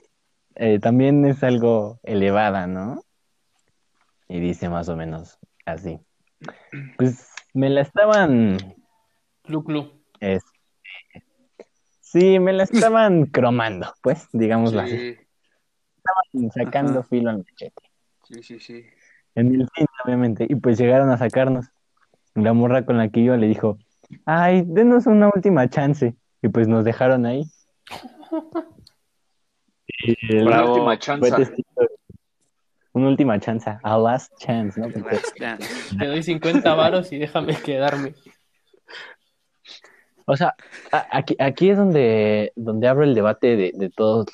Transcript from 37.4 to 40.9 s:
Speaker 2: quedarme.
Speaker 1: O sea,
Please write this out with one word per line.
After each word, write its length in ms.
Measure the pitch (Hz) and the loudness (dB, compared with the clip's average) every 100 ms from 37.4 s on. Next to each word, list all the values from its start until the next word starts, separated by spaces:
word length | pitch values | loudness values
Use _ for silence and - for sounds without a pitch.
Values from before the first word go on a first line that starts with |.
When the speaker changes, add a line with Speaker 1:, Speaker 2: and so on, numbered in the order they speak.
| 151 151 | -4 -6
Speaker 2:
quedarme. 580 | - 135 143 143 139 - _ _ _ _ _ _ _ - - - _ _ _ _ - - - _ _ _ - | -4 -2 -2 -2 -8 -12 _ _ _ _ _ _ _ -20 -20 -20 _ _ _ _ -20 -20 -20 _ _ _ -4
Speaker 1:
O 100 | 139 | 0
sea, 200 | 170 - - - - | -2 -4 -12 -20 -4